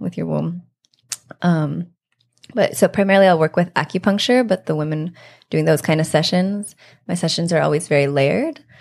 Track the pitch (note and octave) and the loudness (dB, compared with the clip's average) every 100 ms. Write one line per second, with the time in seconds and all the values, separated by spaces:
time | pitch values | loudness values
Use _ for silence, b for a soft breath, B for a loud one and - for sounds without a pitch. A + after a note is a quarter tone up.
0 | G3 E3+ E3 D3+ D#3+ F3 - _ _ _ | -10 -8 -6 -4 -4 -8 -14 _ _ _
1 | _ - _ - F3 D#3+ D3 D#3 F3 _ | _ -16 _ -4 0 0 -2 -6 -10 _
2 | _ _ _ _ - A#3 - - F#3 - | _ _ _ _ -8 -2 -2 2 0 2
3 | G3 G3 F#3+ E3 D#3+ - F3 - D#3 F#3 | 2 4 6 4 2 0 -2 -2 -4 -2
4 | G3+ G3+ - B3 A#3 F#3 - D#3 D3+ D#3 | 0 0 2 2 2 -2 -2 -4 -4 -4
5 | E3 B B B _ D#3 D#3 D3+ - D#3 | -6 B B B _ -2 2 2 2 0
6 | D#3+ D3+ E3 F3+ F#3+ G3+ G3+ - b b | 0 0 0 0 0 -4 -8 -16 b b
7 | - F3 E3+ - E3+ E3 D3 D3+ - D3 | -8 -4 -4 -2 0 0 2 0 0 2
8 | C#3 C#3+ C#3 F#3 D#4 D4 _ b | 2 2 2 0 -2 -6 _ b